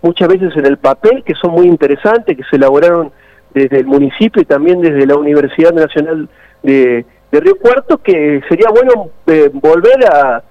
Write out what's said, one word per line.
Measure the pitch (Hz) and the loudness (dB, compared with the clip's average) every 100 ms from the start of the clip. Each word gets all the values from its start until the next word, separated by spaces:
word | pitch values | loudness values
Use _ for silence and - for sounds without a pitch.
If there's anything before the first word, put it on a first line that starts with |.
muchas | 170 170 175 | -2 -2 0
veces | 185 185 156 | 0 0 -2
en | 139 | -2
el | 139 | 0
papel, | 135 139 208 269 | -2 0 0 0
que | - 156 | -4 -6
son | 180 | -4
muy | 170 180 | 2 2
interesantes, | 165 143 143 208 233 226 147 | 2 0 -2 -2 -2 -2 -8
que | 135 | -4
se | 143 | 0
elaboraron | 135 139 170 170 156 _ _ _ _ | 2 2 2 0 -4 _ _ _ _
desde | 139 135 139 | -4 -2 -2
el | 131 | 0
municipio | 139 139 - 220 214 | 0 -2 -2 -2 0
y | 160 | 0
también | 143 160 180 | 0 0 0
desde | 170 143 135 | 0 0 0
la | 143 | 0
Universidad | 147 147 139 - 165 | 0 0 -2 0 0
Nacional | 170 156 156 151 160 147 _ _ _ | 2 -2 -2 -4 -6 -10 _ _ _
de, | - 135 123 120 120 _ _ | -2 0 2 -2 -6 _ _
de | 147 | 0
Río | 170 190 | 0 2
Cuarto, | 233 254 - 311 | 0 0 -2 -4
que | - 175 151 143 - | 0 -2 0 -2 -4
sería | 165 220 | 0 2
bueno, | 220 254 233 175 - - | 2 2 0 -2 -8 -2
eh, | 160 147 | 2 2
volver | 139 151 165 202 262 233 | 2 0 2 2 2 2
a | 147 139 143 - | 2 0 -2 -8